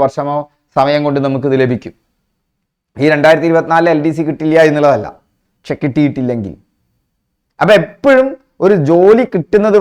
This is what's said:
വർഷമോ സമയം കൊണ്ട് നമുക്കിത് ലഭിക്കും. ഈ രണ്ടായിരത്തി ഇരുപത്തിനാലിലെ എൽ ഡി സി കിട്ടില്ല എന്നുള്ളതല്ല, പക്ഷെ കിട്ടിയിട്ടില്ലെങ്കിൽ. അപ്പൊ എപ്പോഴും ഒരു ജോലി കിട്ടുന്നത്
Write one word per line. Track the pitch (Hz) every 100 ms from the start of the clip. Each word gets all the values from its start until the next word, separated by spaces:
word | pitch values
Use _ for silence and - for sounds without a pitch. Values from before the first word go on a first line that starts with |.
വർഷമോ | 135 - 143 143 147 _ _ -
സമയം | 135 147 147
കൊണ്ട് | 139 135
നമുക്കിത് | 135 139 131
ലഭിക്കും. | 127 123 - - _ _ _ _ _ _ _ _ _ -
ഈ | 143
രണ്ടായിരത്തി | 151 147 160 165
ഇരുപത്തിനാലിലെ | 165 156 165 170 156
എൽ | 156
ഡി | 151
സി | 156
കിട്ടില്ല | 151 156 160 160
എന്നുള്ളതല്ല, | 147 147 123 101 - _ _ _ _
പക്ഷെ | - 147
കിട്ടിയിട്ടില്ലെങ്കിൽ. | 151 131 147 139 127 120 98 - _ _ _ _ _ _ _ _ _ -
അപ്പൊ | 165 208
എപ്പോഴും | 165 - 277 262 269 269 _ - 190
ഒരു | 202 143
ജോലി | 170 185 220 247
കിട്ടുന്നത് | 185 151 208 214 202